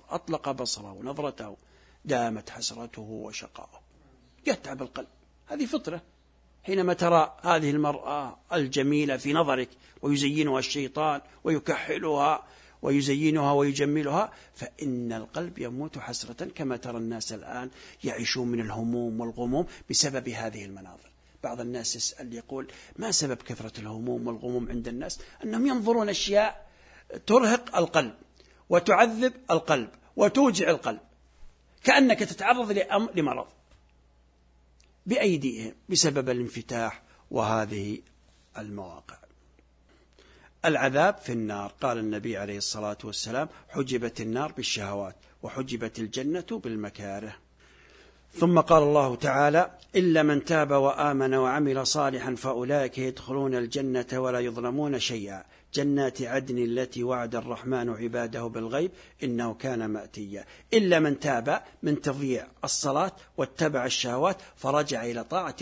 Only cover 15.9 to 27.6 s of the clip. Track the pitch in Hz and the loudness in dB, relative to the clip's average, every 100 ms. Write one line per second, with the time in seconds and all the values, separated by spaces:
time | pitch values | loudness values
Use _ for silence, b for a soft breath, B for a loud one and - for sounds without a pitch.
15.9 | 135 - 120 - 117 175 - 139 120 123 | -10 -10 -10 -10 -10 -10 -6 -6 -6 -6
16.9 | 117 113 117 - 107 - 123 131 B B | -6 -6 -6 -8 -10 -10 -10 -10 B B
17.9 | B 131 - 117 135 123 117 110 107 117 | B -6 -4 -4 -2 -2 -2 -4 -4 -2
18.9 | 120 120 113 117 117 123 135 160 B - | -2 -2 -4 -6 -6 -2 -2 -2 B -2
19.9 | 156 147 131 127 110 113 107 101 98 95 | 0 0 -2 -6 -6 -8 -8 -12 -14 -18
20.9 | 90 - _ b _ - 120 120 123 117 | -20 -20 _ b _ -8 -6 -6 -6 -6
21.9 | 117 - - 127 117 - 135 131 B B | -4 -6 -6 -12 -12 -10 -10 -10 B B
22.9 | - 220 - 147 123 - 120 110 110 107 | -8 -2 0 0 -4 -8 -10 -10 -12 -10
23.9 | 110 120 120 120 113 123 123 120 120 117 | -8 -6 -4 -6 -6 -4 -4 -4 -6 -6
24.9 | 120 165 - B B 220 226 277 262 214 | -8 -8 -10 B B -4 0 2 2 2
25.9 | 233 208 185 - 202 214 - b b b | 2 2 -2 2 2 2 -2 b b b
26.9 | b - - - 226 220 240 | b -16 -8 4 6 8 4